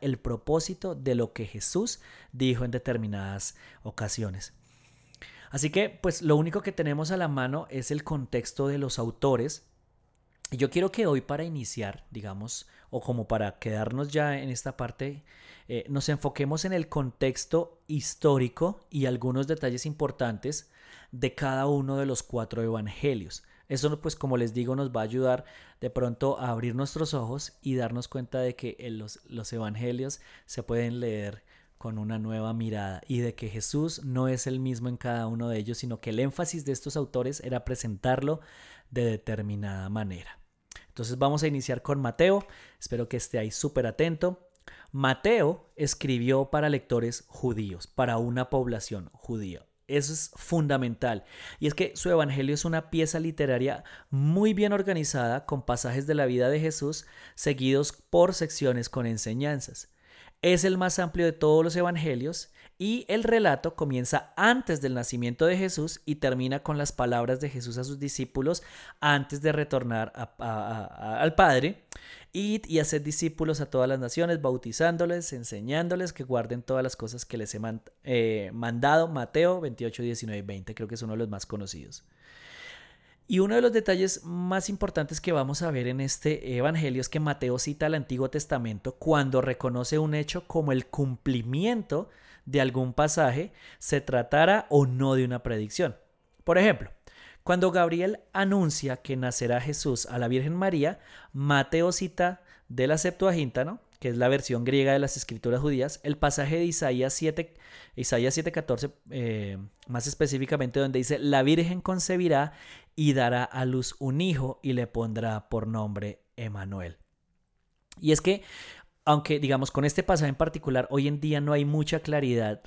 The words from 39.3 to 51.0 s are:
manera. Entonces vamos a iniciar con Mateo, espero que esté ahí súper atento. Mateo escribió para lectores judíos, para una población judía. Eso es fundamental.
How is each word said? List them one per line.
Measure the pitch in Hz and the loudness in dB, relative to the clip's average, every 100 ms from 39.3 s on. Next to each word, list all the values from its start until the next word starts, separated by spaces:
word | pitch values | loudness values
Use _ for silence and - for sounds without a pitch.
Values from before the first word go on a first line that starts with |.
| 107 104 101 101 95 95 | -4 -4 -4 -4 -6 -4
manera. | 107 101 90 - - - _ _ - - | -4 -4 -8 -12 -20 -20 _ _ -20 -14
Entonces | - 113 123 | -8 -6 0
vamos | 139 147 | 2 2
a | 156 | 0
iniciar | 143 127 123 | 0 -2 -4
con | - 139 | -2 -2
Mateo, | 123 - 180 196 - - - _ | 0 4 6 4 0 -14 -20 _
espero | - 120 117 | -6 -4 -2
que | 120 | -4
esté | - 120 | -2 -2
ahí | 110 | -2
súper | - 147 131 120 | -2 0 0 0
atento. | 113 165 156 180 180 _ - - - - | 2 0 2 -2 -2 _ -20 -20 -20 -10
Mateo | 135 135 131 202 233 151 185 - | 0 0 2 4 4 4 0 -8
escribió | - 143 - 139 123 123 135 135 | -4 -4 -2 -2 0 4 2 2
para | 151 151 | 2 2
lectores | 139 - 120 117 120 - | 0 0 0 0 -4 -12
judíos, | - 127 110 104 85 - | -4 -2 -2 -4 -8 -6
para | - 123 117 | 0 2 2
una | 120 120 127 | 0 -2 0
población | 135 123 113 - 104 82 | 0 0 -4 -6 -10 -10
judía. | - - 113 98 85 - _ - | -14 -8 -6 -8 -12 -16 _ -2
Eso | 143 139 | -2 0
es | 156 - | -4 -6
fundamental. | - - 170 147 135 123 113 | -10 0 2 4 2 0 -2